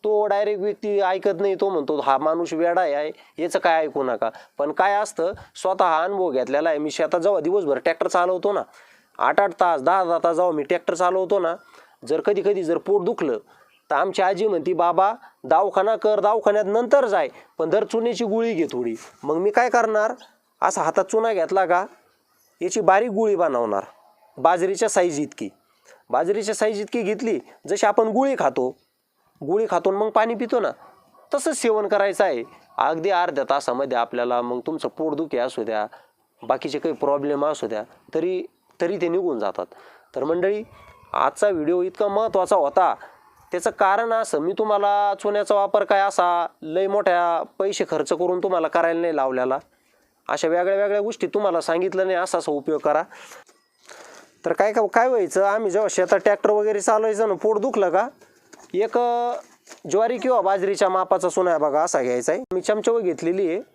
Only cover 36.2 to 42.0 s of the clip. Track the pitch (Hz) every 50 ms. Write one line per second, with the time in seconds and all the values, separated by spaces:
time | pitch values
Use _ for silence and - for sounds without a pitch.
36.2 | _ _ _ _ - 113 131 131 - 151 135 147 147 165 147 - 151 139 143 143
37.2 | 139 147 147 143 147 151 151 - - 104 110 107 113 - - _ _ - - 160
38.2 | 160 180 185 180 170 - _ _ _ _ _ _ 180 170 202 180 170 170 170 190
39.2 | 180 175 139 113 104 98 - - 90 _ - - - - - - _ _ - 127
40.2 | 131 151 165 180 180 196 208 214 226 - - - - - - - - _ - -
41.2 | - 139 - - 208 208 190 160 151 151 175 180 180 185 180 -